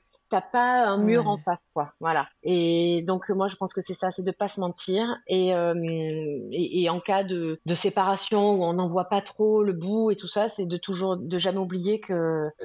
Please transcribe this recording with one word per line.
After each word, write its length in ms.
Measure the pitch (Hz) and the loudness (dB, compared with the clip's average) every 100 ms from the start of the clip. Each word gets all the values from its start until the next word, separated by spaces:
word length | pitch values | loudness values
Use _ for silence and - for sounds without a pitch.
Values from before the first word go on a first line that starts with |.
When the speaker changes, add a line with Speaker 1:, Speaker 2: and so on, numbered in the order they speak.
| _ _ - | _ _ -2
Speaker 1:
t'as 100 | 190 | -2
pas 460 | - 240 247 254 220 | 0 2 4 4 4
un 80 | 202 | 4
mur 300 | 208 233 214 | 4 4 2
Speaker 2:
Ouais. 60 | |
Speaker 1:
en 40 | 202 | 0
face, 240 | 180 175 _ | -2 -4 _
quoi. 180 | 160 147 - | -6 -6 -4
Voilà. 260 | 165 156 135 _ | 0 0 -2 _
Et 600 | - 180 170 170 175 170 170 | 0 2 4 2 2 2 0
donc, 220 | 185 - | -2 0
moi, 200 | 190 196 | 0 -2
je 80 | 185 | -2
pense 180 | 190 | -6
que 80 | - | -4
c'est 100 | 180 | -6
ça, 180 | 180 185 | -4 -4
c'est 140 | 185 | -4
de 60 | 180 | -4
pas 180 | - 202 | -2 -4
se 120 | - | -4
mentir. 460 | 180 175 - 190 233 240 - | -4 -4 -2 -2 -2 -4 -2
Et, 280 | 185 185 | 2 2
euh, 200 | 180 170 170 165 165 160 156 156 143 104 | 2 2 0 -2 -2 -2 -4 -4 -6 -6
et, 300 | 143 175 180 | -4 -2 0
et 40 | 170 | 0
en 120 | 175 | 0
cas 220 | 175 196 | 0 0
de, 380 | 190 175 165 160 160 | 0 -2 -4 -4 -2
de 80 | |
séparation 800 | 170 202 196 190 196 - 208 208 | 0 0 2 2 0 0 2 4
où 100 | 196 | 4
on 80 | 170 | 2
n'en 140 | 175 180 | 0 0
voit 240 | 180 180 | 0 0
pas 100 | 202 | -2
trop 420 | 196 - 214 214 | -2 0 4 4
le 120 | 208 | 2
bout 360 | 175 180 214 220 | 0 -2 2 2
et 60 | 202 | 0
tout 120 | 180 | -2
ça, 200 | 208 220 | 0 0
c'est 160 | 214 | -2
de 140 | 180 175 | -4 -4
toujours, 400 | - 180 190 180 | -4 -2 -2 -2
de 180 | 170 175 | -2 -2
jamais 220 | 185 190 | 0 0
oublier 420 | 185 185 185 214 | -2 -2 -2 -2
que, 140 | 214 | -2
euh, 360 | 175 165 160 151 - | -2 0 -2 -4 -8